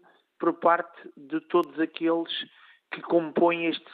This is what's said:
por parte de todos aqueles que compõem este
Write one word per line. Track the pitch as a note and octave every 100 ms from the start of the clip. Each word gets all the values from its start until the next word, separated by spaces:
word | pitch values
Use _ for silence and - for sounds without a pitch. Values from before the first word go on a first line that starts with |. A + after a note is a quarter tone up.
| _ _ _ -
por | E3+
parte | E3+ E3+ E3+ - - - -
de | C#3 D#3+ -
todos | F3 D3 D3
aqueles | D#3+ - E3 E3+ D#3+ - - _ _ _ -
que | E3
compõem | - E3+ D#3 - E3+ E3+ E3+
este | D3 -